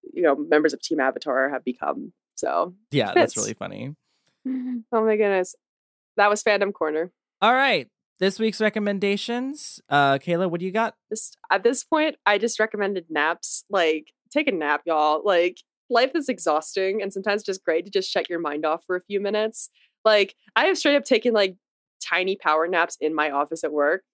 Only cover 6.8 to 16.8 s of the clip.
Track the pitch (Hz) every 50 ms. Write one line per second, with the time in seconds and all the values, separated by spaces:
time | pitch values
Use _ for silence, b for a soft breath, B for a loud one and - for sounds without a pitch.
6.8 | 165 156 151 156 170 185 _ _ _ _ _ _ 196 220 247 262 277 269 220 160
7.8 | 127 _ _ _ _ _ _ _ 180 196 196 - 220 220 202 - 220 214 - 214
8.8 | 208 208 202 196 202 196 202 202 - - 233 247 254 269 294 302 - - - -
9.8 | _ _ 139 143 143 139 139 139 - 175 170 170 190 180 165 170 180 190 180 220
10.8 | 226 220 - _ _ _ 214 214 - - - _ - - 185 196 190 240 269 254
11.8 | - _ 320 311 302 311 302 _ _ 202 208 202 208 233 - - 214 220 - 202
12.8 | 202 196 202 185 165 170 160 151 147 160 170 - - - - - - _ - 190
13.8 | 170 160 160 156 151 _ _ _ _ _ - 294 311 277 196 165 151 147 147 143
14.8 | _ 170 160 151 151 151 151 156 - 208 190 175 175 180 180 - _ _ _ _
15.8 | _ _ 247 233 247 254 262 339 269 - 233 190 - 165 151 156 156 - - 196